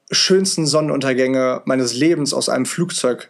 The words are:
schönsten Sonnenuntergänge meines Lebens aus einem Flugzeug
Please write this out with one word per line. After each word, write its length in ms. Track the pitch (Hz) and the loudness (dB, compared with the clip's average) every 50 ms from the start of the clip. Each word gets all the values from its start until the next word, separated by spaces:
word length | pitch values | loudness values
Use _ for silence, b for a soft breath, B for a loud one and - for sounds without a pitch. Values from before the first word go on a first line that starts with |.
| _ - | _ -4
schönsten 560 | - - - - 185 190 190 190 - 175 156 | -2 0 2 4 4 2 2 0 -2 -2 -2
Sonnenuntergänge 1000 | 143 143 156 156 147 143 139 131 135 127 127 131 131 131 131 131 127 127 - - | 2 2 2 2 0 -2 0 0 0 2 2 2 2 2 0 0 0 -2 -2 -2
meines 280 | - 135 131 127 117 117 | -2 0 0 0 -2 -2
Lebens 400 | 123 151 165 170 151 143 131 147 | 0 2 2 2 2 0 -2 -2
aus 140 | 131 - | -2 -2
einem 180 | - 127 131 127 | 0 0 -2 -2
Flugzeug 600 | - - 170 175 170 - - - 123 120 - - | -2 -2 -4 -4 -4 -4 -2 -2 -2 -2 -2 -8